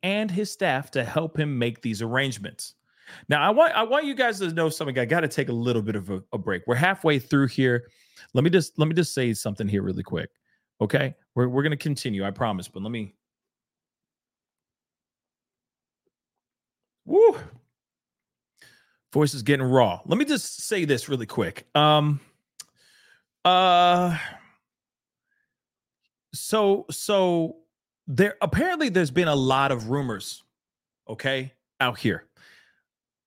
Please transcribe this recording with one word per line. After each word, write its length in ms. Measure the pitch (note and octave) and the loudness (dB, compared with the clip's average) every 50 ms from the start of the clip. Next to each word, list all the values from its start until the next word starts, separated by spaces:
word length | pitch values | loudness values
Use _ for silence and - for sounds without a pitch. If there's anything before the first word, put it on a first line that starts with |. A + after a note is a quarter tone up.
| - | -4
and 280 | F#3 G3 G#3 A3 G#3+ | -4 -2 -2 -2 -2
his 200 | F3+ F#3 G#3+ G3+ | -4 -4 -4 -6
staff 400 | - - G3+ F3 C3+ C3 C#3 - | -4 -2 -2 0 0 -2 -4 -4
to 120 | - C#3 A#2+ | -4 -4 -4
help 340 | G#2+ - D#3 D#3+ D#3 - - | -2 -2 -4 -4 -2 -4 -4
him 220 | D3+ D3 C#3 B2 | -2 -2 0 0
make 220 | A#2 A#2+ A2+ - | -2 -2 -2 -4
these 200 | - A#2+ A2 G2 | -6 -6 -4 -4
arrangements. 760 | A#2 A2+ A#2+ C3 C3+ C3+ B2 G#2 G2 F2 - - - - - _ _ _ _ _ _ - - - - - | -4 -2 -2 -2 -2 -2 -4 -8 -10 -14 -14 -14 -16 -18 -18 _ _ _ _ _ _ -20 -20 -16 -4 0
Now, 140 | D3 D3 | 0 2
I 80 | C#3+ F#3 | 4 4
want, 240 | G#3+ B3+ E4 E4 - | 6 6 4 4 4
I 100 | G#3+ A3+ | 2 0
want 220 | A3 B3 D4 D#4 | 2 0 0 0
you 100 | C#4+ C#4 | -2 -2
guys 240 | - C4 A#3+ A3+ F#3+ | 0 0 0 0 -2
to 140 | G3 F3 D#3+ | -4 -4 -2
know 160 | E3 E3 D#3+ | 0 0 -2
something. 280 | D3 - D#3+ C#3+ C3 C3 | -2 -4 -6 -4 -2 -2
I 80 | B2 | 0
gotta 220 | A2+ D#3 E3+ E3 C#3 | 0 0 0 0 0
take 220 | - - C#3+ A#2 | -2 -2 -2 -2
a 40 | A#2+ | -2
little 280 | A#2 A#2 B2 A#2+ A2+ | -2 0 0 0 0
bit 140 | G2+ G#2+ G#2+ | 0 -2 -4
of 140 | G#2 F#2 F#2 | -4 -6 -6
a, 140 | G2+ F#2 F#2+ - | -8 -8 -8 -8
a 60 | - A2+ | -10 -8
break. 260 | F#2 - G2 F2+ - - | -6 -4 -6 -4 -2 -2
We're 80 | A#2+ | 0
halfway 440 | B2 D#3 F#3 G3 - - D#3+ D3+ C3+ | 2 2 0 0 0 2 2 2 2
through 280 | B2 - - C#3+ C#3 C3 | 0 0 2 2 2 2
here. 420 | - - C3+ B2+ B2 A#2+ A#2+ - _ _ _ _ _ - - - - | 2 0 2 2 2 0 -2 -8 _ _ _ _ _ -20 -20 -4 0
Let 100 | A#2+ B2 | 0 2
me 60 | E3+ | 4
just, 280 | F3 F#3+ D3+ - - - | 2 2 0 0 -2 -2
let 100 | D3+ D#3 | 0 0
me 60 | D#3+ | 2
just 200 | E3+ E3+ - - | 0 0 0 -2
say 200 | - B2+ A#2+ A2+ | -2 -2 -2 -2
something 340 | - - - G2+ - A2 G2+ | -2 -4 -6 -6 -4 -4 -2
here 140 | G2+ G2+ | -2 0
really 220 | G2 G2 F#2 - - | -2 -2 -4 -6 -6
quick. 260 | - - E2 D#2+ - _ _ _ _ _ _ _ _ _ _ | -6 -6 -6 -6 -8 _ _ _ _ _ _ _ _ _ _
Okay? 360 | G#2+ G#2 - C#3 C#3+ C3 - - _ _ _ | -2 0 0 0 0 -2 -4 -10 _ _ _
We're, 140 | B2+ B2 B2 | -2 -2 0
we're 160 | B2 C3 C#3 | 0 0 0
gonna 120 | D3+ D3+ | 0 -2
continue, 480 | C#3 - D3 C#3+ - - B2+ G#2 F#2+ G2 | -4 -4 -4 -6 -4 -4 -4 -4 -4 -4
I 80 | G2 | -4
promise, 360 | G2 - B2+ A2+ G#2 F#2 F2 - | -4 -4 -4 -4 -4 -4 -8 -10
but 160 | - - G2 | -12 -12 -10
let 80 | G#2+ | -8
me, 240 | A#2+ A#2 G#2+ G2 - _ _ _ _ _ _ _ _ _ _ _ _ _ _ _ _ _ _ _ _ _ _ _ _ _ _ _ _ _ _ _ _ _ _ _ _ _ _ _ _ _ _ _ _ _ _ _ _ _ _ _ _ _ _ _ _ _ _ _ _ _ _ _ _ _ _ _ _ _ _ _ _ _ _ _ _ _ _ | -8 -8 -10 -12 -14 _ _ _ _ _ _ _ _ _ _ _ _ _ _ _ _ _ _ _ _ _ _ _ _ _ _ _ _ _ _ _ _ _ _ _ _ _ _ _ _ _ _ _ _ _ _ _ _ _ _ _ _ _ _ _ _ _ _ _ _ _ _ _ _ _ _ _ _ _ _ _ _ _ _ _ _ _ _
woo! 300 | - - F#4+ A4+ A4+ - - - - - - _ _ _ _ _ _ _ _ _ _ _ _ _ _ _ _ _ _ _ _ - - _ _ _ _ _ _ _ _ | 0 4 6 8 6 6 4 -4 -16 -20 -20 _ _ _ _ _ _ _ _ _ _ _ _ _ _ _ _ _ _ _ _ -20 -20 _ _ _ _ _ _ _ _
Voice 220 | - D3 D3+ C#3+ - | 0 0 0 0 0
is 80 | C#3 | -2
getting 240 | A2 G#2 C#3+ C3+ C3 | 0 0 2 2 2
raw. 360 | B2+ B2+ C3+ A#2+ G2+ F2 F#2+ - | 4 6 6 6 6 2 -2 -2
Let 120 | - D#3+ A3+ | -2 0 0
me 80 | D4 | 2
just 360 | C#4 D#4 F#3+ - - - - - | 0 0 -2 -4 -6 -12 -12 -8
say 220 | - A3 G3 F3 | -4 -2 -2 0
this 240 | D3 C#3 A#2+ - - | 0 0 0 0 -4
really 160 | C#3+ B2+ A2+ | -6 -6 -6
quick. 400 | G#2+ - - A2+ E3 - - - _ - | -6 -4 -4 -4 -4 -4 -10 -16 _ 2
Um, 460 | D3 D3+ D3+ D3+ D3+ D3 D3+ D3 C#3 - _ _ _ _ _ _ - - - _ _ _ _ _ _ _ _ _ _ _ _ _ _ - | 4 4 6 6 4 4 2 0 -2 -4 _ _ _ _ _ _ -20 -20 -20 _ _ _ _ _ _ _ _ _ _ _ _ _ _ 2
uh, 720 | F3 F3+ F3+ F#3 F#3 F3 F3 F3+ F3 F3 F3 F3+ F3+ E3+ D#3 - - - - - _ _ _ _ _ _ _ _ _ _ _ _ _ _ _ _ _ _ _ _ _ _ _ _ _ _ _ _ _ _ _ _ _ _ _ _ _ - | 2 4 4 4 4 6 6 6 6 4 4 2 0 -2 -4 -6 -10 -14 -18 -20 _ _ _ _ _ _ _ _ _ _ _ _ _ _ _ _ _ _ _ _ _ _ _ _ _ _ _ _ _ _ _ _ _ _ _ _ _ -16
so, 520 | - - - - A3 G#3 G3 G3 G3+ - - | -14 -6 -2 0 2 4 4 2 2 0 -6
so 680 | D3+ - - - G#3 G3 F#3+ F3+ F3 E3+ E3 D#3+ - - _ _ _ _ _ _ _ _ _ | -10 -8 -4 0 2 2 2 2 2 2 0 -2 -4 -10 _ _ _ _ _ _ _ _ _
there, 300 | - C#3 A#2+ F#3+ G#3 - - | -4 0 2 2 2 2 -2
apparently 480 | - F3 - E3 C#4+ F#4 F4+ D#4+ D#4 B3+ | -4 -2 0 0 0 0 0 0 -2 0
there's 220 | F3+ F#3 F3 C#3+ | 0 0 0 0
been 180 | B2+ E3+ F3+ D#3+ | 0 0 0 2
a 60 | D3 | 2
lot 360 | C#3 C3 C3 C3 C3+ C#3 C#3 | 0 2 2 2 2 2 0
of 180 | C3+ A#2+ A2 A2 | -2 -4 -4 -4
rumors, 540 | B2+ C#3+ C#3 B2 A2+ F#2+ - - - - - _ _ _ _ _ _ _ _ _ _ _ _ - | -4 -4 -4 -4 -8 -8 -10 -14 -16 -16 -20 _ _ _ _ _ _ _ _ _ _ _ _ -16
okay, 460 | A2 - - C#3 C3+ C3 C3 C3 - _ _ _ _ - | -14 -6 -4 -4 -2 -2 -6 -8 -12 _ _ _ _ -2
out 180 | C3+ B2+ A#2 - | -2 -2 -2 0
here. 280 | - A#2 F#2 E2 - _ _ _ _ - - _ _ _ _ _ _ _ _ _ _ _ _ _ _ | 0 0 0 0 -4 _ _ _ _ -20 -20 _ _ _ _ _ _ _ _ _ _ _ _ _ _